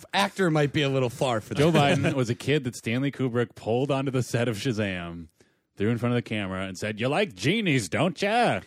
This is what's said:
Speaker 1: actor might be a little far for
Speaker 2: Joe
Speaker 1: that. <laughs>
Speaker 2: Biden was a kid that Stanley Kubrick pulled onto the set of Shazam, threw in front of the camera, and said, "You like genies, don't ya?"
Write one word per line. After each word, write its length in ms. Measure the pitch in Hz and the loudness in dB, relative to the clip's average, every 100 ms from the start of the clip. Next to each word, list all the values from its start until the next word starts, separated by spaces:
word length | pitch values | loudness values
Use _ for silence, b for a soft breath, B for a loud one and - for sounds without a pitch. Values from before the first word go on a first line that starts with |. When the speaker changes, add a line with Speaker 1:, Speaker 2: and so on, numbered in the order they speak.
| - | 0
Speaker 1:
actor 360 | 190 196 - 180 | 0 0 2 2
might 220 | 156 147 | 4 2
be 80 | 160 | 2
a 80 | 139 | 0
little 200 | 135 123 | 2 0
far 320 | - 135 113 | 0 0 0
for 120 | - | -2
Speaker 2:
Joe 180 | 120 160 | 2 4
Speaker 1:
that. 260 | 156 143 139 | 6 4 4
<laughs> 20 | |
Speaker 2:
Biden 140 | 139 | 2
was 160 | 131 117 | 0 -2
a 60 | 120 | -2
kid 280 | - 151 123 | 0 0 0
that 100 | - | -6
Stanley 360 | 113 120 139 | -4 -2 -2
Kubrick 440 | - 131 120 117 - | -2 -2 0 -4 -4
pulled 340 | 107 120 139 | -2 0 0
onto 200 | 135 135 | 0 0
the 120 | 127 | -2
set 240 | 123 120 120 | 0 0 0
of 100 | 101 | -2
Shazam, 680 | 139 107 101 90 85 85 80 _ b b b - | -2 -2 -2 -4 -8 -10 -14 _ b b b -4
threw 120 | 104 | -2
in 80 | 117 | 0
front 140 | 120 | 0
of 40 | 120 | 0
the 40 | |
camera, 420 | - 107 95 95 95 | -2 -4 -4 -4 -6
and 100 | 87 | -6
said, 220 | 107 107 | -6 -4
"You 80 | 127 | -2
like 260 | 160 208 | 0 -2
genies, 540 | 101 127 226 190 135 92 | -2 0 0 2 2 0
don't 300 | 104 175 - | 0 0 0
ya?" 400 | 202 233 202 101 | 0 2 2 0